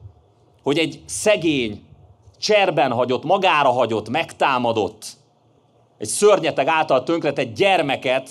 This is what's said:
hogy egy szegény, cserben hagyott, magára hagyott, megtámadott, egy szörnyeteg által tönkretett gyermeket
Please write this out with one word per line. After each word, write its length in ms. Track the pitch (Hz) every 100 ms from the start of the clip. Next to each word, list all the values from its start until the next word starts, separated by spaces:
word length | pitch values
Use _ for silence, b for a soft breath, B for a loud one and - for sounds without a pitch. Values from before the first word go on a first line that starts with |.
| - - _ _ _ _
hogy 140 | - 147
egy 240 | 160 - -
szegény, 800 | - 214 208 165 143 113 101 - - - _ _ -
cserben 520 | - 208 190 160 139
hagyott, 320 | 120 120 123
magára 460 | 147 196 185 156 135
hagyott, 400 | 123 117 110 107
megtámadott, 960 | 143 165 - 160 127 120 110 92 - - - _ _ _ _ _ _ _ -
egy 100 | -
szörnyeteg 600 | - 208 190 156 151 139
által 360 | 160 151 135
tönkretett 520 | 127 165 156 143 123 104
gyermeket 760 | 196 180 147 127 135 131 135